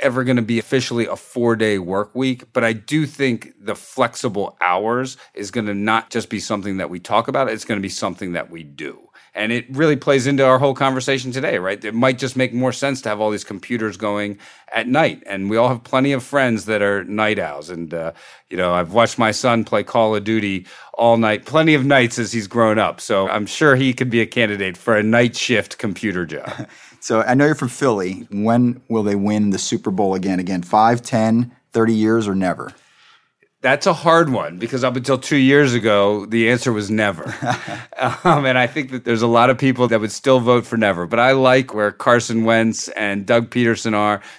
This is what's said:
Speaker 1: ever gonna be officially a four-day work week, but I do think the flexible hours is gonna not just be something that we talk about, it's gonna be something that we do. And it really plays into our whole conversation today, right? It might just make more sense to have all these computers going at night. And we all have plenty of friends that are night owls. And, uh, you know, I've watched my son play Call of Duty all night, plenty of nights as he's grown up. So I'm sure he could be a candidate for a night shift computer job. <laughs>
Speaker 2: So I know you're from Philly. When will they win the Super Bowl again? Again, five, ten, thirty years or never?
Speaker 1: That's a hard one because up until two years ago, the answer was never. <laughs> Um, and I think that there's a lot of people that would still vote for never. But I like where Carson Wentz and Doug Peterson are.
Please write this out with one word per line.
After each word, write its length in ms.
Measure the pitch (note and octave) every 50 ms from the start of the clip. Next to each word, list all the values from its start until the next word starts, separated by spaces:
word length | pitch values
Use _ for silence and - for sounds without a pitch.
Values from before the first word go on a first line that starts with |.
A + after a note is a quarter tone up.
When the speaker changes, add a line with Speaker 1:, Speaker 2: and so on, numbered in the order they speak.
Speaker 1:
ever 240 | C3+ C#3 A#2+ C3 B2+
gonna 160 | B2+ C3 A#2+
be 180 | A2+ G#2 A#2 A2+
officially 480 | - - - C3 A#2+ - B2 A#2 A2
a 100 | - -
four-day 600 | - - - - B2 A#2+ A#2 A2+ G#2+ A2 G#2+ G#2 G2
work 360 | F2+ E2+ F#2+ G2 G#2 - -
week, 300 | B2 C3 C3 B2+ B2 - - -
but 100 | B2+ A#2
I 80 | A2+ A2+
do 320 | G#2+ G2+ - D3 D#3 D3+
think 480 | C#3 - - C#3 C3 A#2 G#2+ - - _ _
the 140 | G2 G#2 G2+
flexible 840 | - - - - C3 B2+ A#2 - - - B2 F#2+ G2+ G2 - - - F2+
hours 560 | F2+ F2+ F#2 G#2 A2+ A#2+ B2 C3 C3 B2+ - - - -
is 160 | - G#2 G2
gonna 240 | G2+ A#2+ G#2+ G#2+ G2+
not 340 | G2 G#2 G#2+ A2 A2+ - -
just 220 | - A#2 G2+ -
be 100 | A2 G2+
something 380 | - - A2 G2+ F#2+ G#2 F#2+ F#2+
that 100 | F2 D2
we 120 | F2+ F2
talk 280 | F2+ - G#2+ G#2+ A2+ -
about, 220 | C3+ C3+ C3+ A2+
it's 160 | A2 G#2+ -
gonna 140 | - A2+ G2+
be 100 | G2 F#2+
something 420 | - - - G2 F2 - G2+ F#2 F2
that 180 | E2 - -
we 120 | E2+ E2 D#2+
do. 400 | D2 C#2+ C#2 D#2+ C2+ - - - _ _ - _ _ -
And 180 | - G#2+ A2 A#2+
it 140 | B2 - -
really 280 | C3 C3+ E3 D#3 D3
plays 300 | B2+ - D3+ C#3 C3+ A#2
into 200 | C#3 C#3+ C3+ C3+
our 120 | C3 C3 B2+
whole 140 | C#3+ C#3 C3
conversation 580 | - C#3 C3+ C3 C3 B2+ - C3+ C3 B2 C3
today, 280 | A#2+ C3 C3+ F3 - F#2+
right? 260 | F2+ F#2+ G#2 G#2 -
It 80 | - -
might 240 | A#2 B2+ C3 C3+
just 200 | B2 C#3 B2 -
make 180 | C3 C3 G#2 A2+
more 180 | A#2+ B2+ B2+ A#2+
sense 300 | - C#3 C#3 C3+ C3 -
to 80 | A2+
have 100 | G#2+ G#2
all 100 | A2 G#2+
these 140 | G#2+ G2+ -
computers 540 | - G#2 F#2 - - A#2+ A2+ A2 G#2+ G2 F#2+
going 400 | A2+ G#2 G#2 G#2 G#2 G2+ G2+ - - - - - _ - -
at 160 | A2+ A2+ A#2+
night. 340 | B2+ D3+ D#3+ B2 - - -
And 240 | - G2 G2 G2 G2+
we 80 | G#2+ A2+
all 100 | A#2+ B2+
have 160 | C3 A#2 -
plenty 280 | - - C3 C3 C#3 C#3
of 100 | B2+ C3
friends 420 | - - C#3+ C3+ B2 A2+ G#2 E2+
that 160 | G#2+ A2 G#2
are 240 | G2+ G2+ G2+ G2+ F2+
night 340 | F2 G#2 G#2 G#2+ G#2+ G#2+ G2+
owls. 300 | F2+ D2+ D2 D2 D#2 D#2+
And, 240 | F2 E2 E2+ D2+ D2+
uh, 200 | E2 D#2+ E2 - - - - - - _ -
you 80 | F2+
know, 160 | F2 F#2 F2+ F2
I've 220 | F2 F2 E2 F#2+
watched 240 | A#2 A#2 G#2+ - -
my 140 | A#2 A2 G#2+
son 300 | - - B2+ A#2 A2+ G#2+
play 200 | - - G#2 G#2
Call 340 | - - A#2+ A2+ G#2+ A2
of 80 | G#2 G2+
Duty 420 | A2 A2+ A2 G#2 G2+ G2 F#2 F2+ - - - - - -
all 240 | - A#2 A#2 A#2 A2+
night, 260 | A2+ G#2+ G#2+ G#2 -
plenty 300 | - C3 D#3 D#3+ D#3+ D#3
of 100 | C#3 B2+
nights 340 | C#3+ C#3+ C3 B2 A#2+ - B2+
as 140 | A2+ G2 A2+
he's 140 | A#2 G2+
grown 320 | F#2 - A#2+ A2+ A2 G#2+ A2
up. 200 | G2+ E2 D2+ -
So 300 | - - A2 G2 G2 F#2
I'm 160 | G2 G#2+ G#2
sure 320 | G2+ - - D#3+ D3 C3+
he 160 | B2+ C3+ C3 B2
could 160 | - C3+ B2+
be 140 | A#2 A#2 A2
a 40 |
candidate 520 | A2 - B2 A#2 G#2 G#2 G2 G2 F#2+ F2 -
for 180 | - A#2 A2+
a 60 | G#2+ G#2+
night 340 | A2 A2+ A#2+ B2 A#2+ -
shift 400 | - - - A#2+ G#2 - - -
computer 480 | - - G#2+ F2+ - - G#2 F2+ F2+ F2
job. 440 | D#2 D#2 C#2 - - - - - - -
<laughs> 40 | - - - - -
Speaker 2:
So 220 | - - A#2+ A2
I 140 | G#2+ A#2 B2
know 120 | C3+ C#3+
you're 80 | D3+ D3+
from 140 | - C#3 A#2+
Philly. 580 | - - C#3+ C3+ A2 G2 F#2 F2+ F#2+ F#2+ E2 - G2+
When 500 | G2+ G#2 A2 A#2 A#2+ B2 A#2+ - - - -
will 160 | A2+ A2 G#2
they 100 | G#2 G2+
win 360 | G2+ G2 G#2+ G#2+ G#2+ G#2 G2+
the 80 | F#2+ F2+
Super 340 | - - A#2+ G2+ - G#2+ F#2+
Bowl 240 | F#2 G#2 F#2+ F#2+
again? 240 | F#2+ F#2 G2 F#2 F#2
Again, 220 | F2+ F2+ F#2+ F2+ F2
five, 400 | - - G#2+ A2 A#2 B2 A#2+ -
ten, 520 | - B2+ A2+ A2 A2 A2 A#2 A#2+ A#2+ - _ _ _
thirty 240 | - A#2 A2+ A2+ A2+
years 320 | G#2+ G#2+ A2 A2+ A#2 A2
or 80 | G#2 F#2+
never? 380 | F#2+ F#2+ F2+ E2 D#2+ - - - _ _ _ _ _ _ _ _ _ _ _ _ _ _ _ _ _
Speaker 1:
That's 260 | - B2+ C3+ - -
a 60 | G3 E3+
hard 380 | C#3 C#3+ E3+ E3 E3 E3 D3
one 280 | B2+ G#2 D#2+ D2 E2+ F2+
because 240 | A#2+ A#2 C3 B2+ B2
up 140 | B2+ A#2+
until 200 | C3 B2 C#3 C3+
two 200 | B2+ - - D#3+
years 360 | C#3+ C3 C3 C#3 D3 D3 C3 A#2+
ago, 540 | B2 G2+ A2 G#2 G2+ G2+ G2+ G#2 G#2 G2
the 240 | G#2+ A2 A#2 A2+ A2+
answer 220 | B2 A#2+ - B2+ A2+
was 180 | G#2+ G#2 F#2+
never. 420 | A2 G#2+ G#2+ G2+ F#2 D#2 D2 C3 - -
<laughs> 40 | C#3 A#2+ B2 - - - G#2 A2 - - - - C3 C3 B2 - -
Um, 200 | F3+ D#3+ D3 C#3
and 140 | C3 B2+ B2+
I 80 | B2
think 240 | A#2+ - D3+ C3+ B2
that 140 | B2+ B2 -
there's 180 | A#2+ A#2 A2 A#2
a 60 | A#2+
lot 220 | A#2 A#2 A#2+ B2+
of 60 | C3
people 300 | B2 C#3+ C3 B2 B2 B2 A#2
that 120 | A2+ A2
would 100 | G#2+ G#2+
still 300 | - - - C3+ C3 B2+
vote 260 | A#2 A#2+ B2 A#2+ A2+
for 100 | - -
never. 300 | A2+ A2 G2+ F#2 E2+ F2
But 140 | E2 A2+ A#2
I 120 | A#2+ C3 C3+
like 400 | C3+ C3 B2+ B2+ C3 C3 C3 -
where 200 | G#2+ G#2 G#2 G2
Carson 520 | - - B2+ A#2+ A#2+ A2 - A#2 A2+ A2+
Wentz 440 | A2+ A2+ A2+ A2+ A2+ G#2+ - - -
and 360 | - - G#2+ G2+ G2 G2+ G2
Doug 260 | G2+ A#2+ A#2 A#2 A2+
Peterson 440 | - B2 A#2+ A2+ A2+ - - A#2 G#2+
are. 260 | G#2 G#2 G#2 G#2 G2 - - -